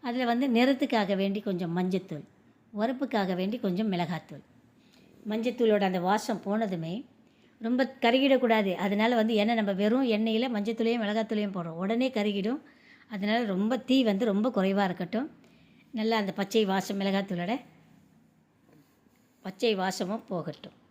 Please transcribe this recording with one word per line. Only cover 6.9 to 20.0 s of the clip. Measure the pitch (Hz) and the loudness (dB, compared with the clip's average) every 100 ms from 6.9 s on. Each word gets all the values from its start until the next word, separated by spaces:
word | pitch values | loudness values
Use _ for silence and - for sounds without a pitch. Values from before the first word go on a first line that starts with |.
| 190 - _ _ _ _ _ | -8 -10 _ _ _ _ _
ரொம்ப | 226 247 254 - 233 | -4 0 0 0 2
கருகிடக்கூடாது. | 254 269 262 247 220 196 175 190 | 4 4 4 4 4 2 0 0
அதனால | 202 220 240 | 2 2 2
வந்து, | 220 220 | 2 2
ஏன்னா | 208 233 | 2 2
நம்ம | 208 190 | 0 0
வெறும் | 208 247 262 214 | 2 2 2 2
எண்ணெயில | 226 220 254 220 | 2 0 0 -2
மஞ்சத்தூளையும் | 202 226 226 233 208 | -2 -2 0 0 0
மிளகாத்தூளையும் | 214 220 214 208 190 | -2 -2 -2 -2 -4
போடுறோம், | 165 165 | -6 -4
உடனே | 190 233 262 254 | -2 0 0 0
கருகிடும். | 208 202 196 277 - - - - _ | 0 0 -2 -4 -8 -20 -20 -20 _
அதனால | 208 202 226 233 | -6 0 0 0
ரொம்ப | 185 208 254 - | 0 0 -2 2
தீ | 262 233 | 2 4
வந்து | 196 233 | 2 2
ரொம்ப | 196 226 214 | 2 2 2
குறைவா | 190 196 196 | 2 2 0
இருக்கட்டும். | 175 175 214 294 - - _ _ - _ | -2 -4 -4 -6 -10 -20 _ _ -20 _
நல்லா | 226 220 226 | -6 -2 0
அந்த | 196 185 | -2 -4
பச்சை | 196 226 208 | 0 2 2
வாசம், | 190 190 202 | 0 -2 -4
மிளகாத்தூளோட | 196 196 196 180 175 254 - _ _ - _ _ _ _ _ _ _ - _ _ _ _ _ _ 190 | 0 -2 -2 -4 -4 -6 -8 _ _ -20 _ _ _ _ _ _ _ -20 _ _ _ _ _ _ -14
பச்சை | 185 240 202 | -2 0 0
வாசமும் | 190 185 | 0 -2